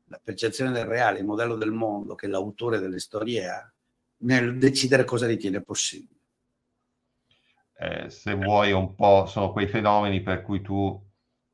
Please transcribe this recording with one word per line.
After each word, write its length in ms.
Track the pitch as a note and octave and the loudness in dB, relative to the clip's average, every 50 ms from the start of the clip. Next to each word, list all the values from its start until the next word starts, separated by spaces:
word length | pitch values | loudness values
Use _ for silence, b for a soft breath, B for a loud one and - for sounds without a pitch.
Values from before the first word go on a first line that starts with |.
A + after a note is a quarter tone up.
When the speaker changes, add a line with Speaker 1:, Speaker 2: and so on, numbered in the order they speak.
| _ | _
Speaker 1:
la 120 | _ - - _ | _ -20 -16 _
percezione 480 | - F#2+ - A#2 A2 - - C3 B2+ | -12 -8 -4 -4 -4 -2 -2 -4 -2
del 140 | B2+ A#2 A2 | -2 -2 -2
reale, 340 | G2+ A2+ B2 B2 G#2+ G2 G2 | -2 0 2 2 2 0 0
il 60 | F#2+ | -2
modello 300 | G#2 G#2+ A2 A#2 A#2+ A#2 | -4 -2 -2 -2 -2 -2
del 160 | A2 G#2+ G#2+ | -2 -2 -4
mondo 440 | A2+ A2+ A2+ A2 G#2 G2+ G2+ G#2 - | -2 -2 -2 -4 -4 -6 -8 -10 -12
che 120 | - - | -10 -8
l'autore 520 | G2 G2 F#2+ G2 G#2 G#2 - A#2 A#2+ A2+ G2+ | -4 -4 -4 -4 -6 -8 -6 -4 -2 -2 -2
delle 200 | F#2+ F#2+ F#2 F#2 | -2 -4 -6 -8
storie 480 | - - - G#2 A2 A#2+ A#2+ G#2+ F#2 | -10 -8 -8 -6 -6 -4 -4 -4 -4
ha, 240 | F2 F#2+ G#2 - - _ _ _ _ _ _ _ _ _ | -6 -8 -10 -12 -18 _ _ _ _ _ _ _ _ _
nel 400 | _ A2+ B2 C3 B2+ A#2+ A#2+ B2 | _ 0 2 2 4 2 0 2
decidere 460 | C3 C3 C#3 C3+ - - B2 C#3+ C3 B2+ | 4 4 4 4 2 2 4 4 4 4
cosa 200 | - B2 A2+ A#2+ | 2 0 0 0
ritiene 360 | A#2 A2+ F#2+ - G2 F#2 F2+ | 0 0 -2 -2 -4 -4 -4
possibile. 580 | - - G2+ - - - - - - _ _ _ _ _ _ _ _ _ _ _ _ _ _ _ _ _ _ _ _ _ _ _ _ _ _ _ _ _ _ _ _ _ _ - | -6 -6 -6 -4 -4 -6 -8 -10 -18 _ _ _ _ _ _ _ _ _ _ _ _ _ _ _ _ _ _ _ _ _ _ _ _ _ _ _ _ _ _ _ _ _ _ -10
Speaker 2:
Eh, 300 | - G1+ - D#2 - - | -8 -8 -6 -8 -10 -12
se 240 | - - - G#2 G2 | -16 -10 -6 -4 -2
vuoi, 360 | F#2+ F#2+ G2+ G#2 G#2 G#2 G2+ | -2 2 4 4 4 4 4
un 240 | G2 F#2 F#2 F#2 - | 4 2 0 -2 0
po' 300 | - G2+ G2+ G2 G2 F#2+ | 2 6 8 8 8 6
sono 240 | - - A2 G2 F#2+ | 2 0 -2 -2 0
quei 160 | - G#2+ G2+ | 0 0 -2
fenomeni 540 | G2 - A2 G#2 G#2 G#2 G#2 G#2 G2+ G2 F#2 | 0 0 2 2 4 4 4 2 2 -2 -2
per 200 | G2 G2 F#2 F2+ - | -2 -2 -4 -4 -4
cui 180 | - G2+ G2 | -4 -4 -4
tu, 380 | G2 G2 G2 G2 G2 F#2+ G2 G2+ - - _ _ _ _ _ _ _ _ | -4 -4 -2 0 0 0 -2 -6 -14 -20 _ _ _ _ _ _ _ _